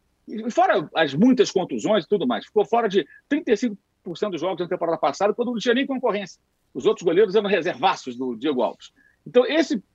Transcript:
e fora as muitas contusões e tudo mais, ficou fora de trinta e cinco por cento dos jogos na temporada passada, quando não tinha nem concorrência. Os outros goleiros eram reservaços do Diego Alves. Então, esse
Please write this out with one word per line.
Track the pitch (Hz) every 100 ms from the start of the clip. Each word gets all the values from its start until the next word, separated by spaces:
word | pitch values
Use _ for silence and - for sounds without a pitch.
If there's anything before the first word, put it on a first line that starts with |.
| _ _ -
e | 214 226
fora | 311 370 233 156
as | - 156
muitas | 135 247 254 190
contusões | 196 170 123 151 214
e | -
tudo | 208 131
mais, | 107
ficou | - 214
fora | 196 233 233
de | 185 - - -
trinta | 294 349
e | 208
cinco | 247 202 _ _
por | 196 160
cento | 208
dos | 165
jogos | 175 180
na | 170
temporada | 180 165 160
passada, | 151 - 202
quando | 214 247
não | 233
tinha | 240
nem | 240 277
concorrência. | 262 240 202 185 - _ _ _
Os | 131 160
outros | 220
goleiros | 175 170 214
eram | 202 202
reservaços | 190 165 123 185 - 131 120
do | 131 113
Diego | 147 127
Alves. | 104 - - _ _ _ -
Então, | 240 254
esse | 302 302 269 -